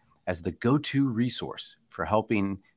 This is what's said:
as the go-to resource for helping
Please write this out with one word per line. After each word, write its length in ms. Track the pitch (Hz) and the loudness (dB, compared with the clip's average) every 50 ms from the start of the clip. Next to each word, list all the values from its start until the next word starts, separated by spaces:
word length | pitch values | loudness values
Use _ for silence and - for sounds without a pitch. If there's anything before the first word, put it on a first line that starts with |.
| _ _ _ _ _ - | _ _ _ _ _ -6
as 160 | 90 82 87 | -6 -4 -4
the 80 | 95 | -6
go-to 580 | 82 - - 117 135 147 - - - 139 139 135 | -6 0 2 2 4 4 2 0 0 2 2 2
resource 680 | 113 107 123 127 - - 87 67 - - - - - - _ _ | 2 0 0 0 0 -2 -6 -6 -8 -10 -12 -12 -14 -16 _ _
for 160 | - - - | -8 -6 -2
helping 540 | 82 104 110 110 - 120 104 98 98 98 95 - _ _ | 2 2 2 2 2 2 2 2 0 -2 -6 -10 _ _